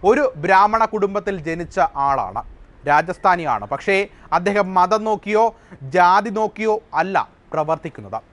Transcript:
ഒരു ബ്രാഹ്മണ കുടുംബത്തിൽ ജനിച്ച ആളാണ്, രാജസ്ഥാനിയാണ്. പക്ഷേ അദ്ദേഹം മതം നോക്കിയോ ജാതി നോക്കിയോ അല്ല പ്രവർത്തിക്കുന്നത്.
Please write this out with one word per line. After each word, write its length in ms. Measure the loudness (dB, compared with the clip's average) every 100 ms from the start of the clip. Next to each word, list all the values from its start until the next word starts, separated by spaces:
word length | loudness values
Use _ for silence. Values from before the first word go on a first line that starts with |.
| 4
ഒരു 140 | 2 2 -2
ബ്രാഹ്മണ 400 | 2 4 4 2 0
കുടുംബത്തിൽ 420 | 0 -2 -4 -6 -6 -6
ജനിച്ച 320 | -8 -6 -2 -2 0 0
ആളാണ്, 340 | 0 -2 -8 -12 -20 -20 -12 0
രാജസ്ഥാനിയാണ്. 760 | 0 0 0 2 2 0 -4 -4
പക്ഷേ 240 | -6 0 0 -2 -10 -4 -2
അദ്ദേഹം 300 | 0 0 0 2
മതം 260 | 2 2 0
നോക്കിയോ 360 | -4 -2 0 0 -2 -20 -18 -4
ജാതി 360 | 2 4 4 0 -4
നോക്കിയോ 360 | -4 -4 -2 -2 _ -4
അല്ല 260 | -2 -2 -4 _ _
പ്രവർത്തിക്കുന്നത്. 680 | -6 -4 -4 -6 -16 -12 -12 _